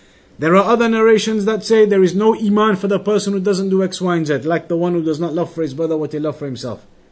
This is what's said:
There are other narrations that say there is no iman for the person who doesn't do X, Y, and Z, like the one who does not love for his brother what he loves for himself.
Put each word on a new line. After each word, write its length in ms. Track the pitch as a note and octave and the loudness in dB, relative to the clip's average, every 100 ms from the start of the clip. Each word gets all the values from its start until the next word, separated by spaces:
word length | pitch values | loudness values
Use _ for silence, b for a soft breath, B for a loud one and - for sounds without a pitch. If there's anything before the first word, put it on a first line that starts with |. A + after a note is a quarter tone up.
| b b b b | b b b b
There 180 | D#3 F#3 | 2 2
are 80 | |
other 240 | G3 A#3 A#3 | 4 2 2
narrations 560 | A3+ A3 A3 A3 A3 | 2 4 4 2 -2
that 180 | G3+ G#3+ | 0 -2
say 220 | A3 A3 | 2 4
there 180 | G#3 G3 | 4 4
is 140 | F3+ F#3 | 2 2
no 180 | A3 | 2
iman 400 | A3+ G#3+ G#3 G#3+ | 2 2 2 2
for 140 | F#3 G3 | 0 0
the 100 | G3 | -2
person 360 | G3+ G#3 G3 | 0 -2 -2
who 40 | G3 | -2
doesn't 300 | F#3+ F#3 G3 | -2 -2 0
do 160 | F#3+ | 0
X, 160 | F#3 - | -2 -2
Y, 160 | F#3 E3+ | -2 -2
and 100 | D3+ | 0
Z, 120 | C#3 | -2
like 280 | D3+ E3 E3 | -2 -4 -2
the 100 | E3+ | -2
one 180 | F3 | -2
who 100 | E3+ | -2
does 160 | D#3+ D3+ | -2 -2
not 140 | E3 | -4
love 180 | D#3+ E3 | -4 -6
for 100 | E3 | -6
his 120 | D#3 | -6
brother 220 | C3+ D#3+ D#3 | -4 -4 -4
what 160 | D3+ | -4
he 60 | D3+ | -6
loves 200 | D3+ C#3+ | -6 -6
for 80 | C#3+ | -8
himself. 380 | A#2 B2 G2+ - _ b | -10 -10 -12 -16 _ b